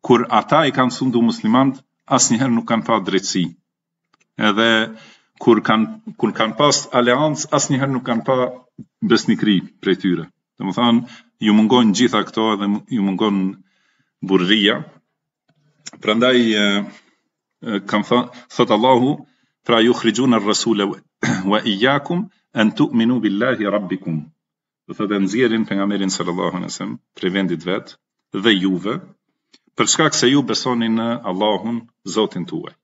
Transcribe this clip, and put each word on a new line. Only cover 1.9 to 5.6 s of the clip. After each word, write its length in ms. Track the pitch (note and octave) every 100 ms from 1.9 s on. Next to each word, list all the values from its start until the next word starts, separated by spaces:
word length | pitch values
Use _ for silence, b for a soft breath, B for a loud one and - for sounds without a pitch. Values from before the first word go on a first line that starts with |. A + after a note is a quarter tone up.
| _ _
asnjëherë 460 | C3+ - A#2 C3+
nuk 120 | A#2 A2+
kanë 180 | A2+ -
pa 140 | A2
drejtësi. 400 | F#2+ F#2+ - F#2+ E2 - _ _ _ _ _ _ _ -
Edhe 320 | G#2+ G2+ A2+ A2 A#2 A2 B B B _
kur 200 | - G#2+